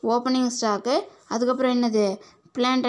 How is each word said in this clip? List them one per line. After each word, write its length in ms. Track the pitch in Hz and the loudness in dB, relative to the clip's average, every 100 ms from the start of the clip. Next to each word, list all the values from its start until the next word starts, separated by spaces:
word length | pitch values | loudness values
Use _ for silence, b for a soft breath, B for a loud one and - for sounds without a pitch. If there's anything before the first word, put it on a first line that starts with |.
| 226 240 | 0 0
opening 340 | 247 254 247 247 | 2 0 0 -2
stock, 300 | 226 202 214 294 403 B B | -2 -2 0 -2 -2 B B
அதுக்கப்புறம் 400 | 226 247 254 262 247 | -2 0 0 0 2
என்னது? 300 | 240 214 202 196 B B _ - | 2 2 0 -2 B B _ -2
Plant 280 | 247 254 | 0 0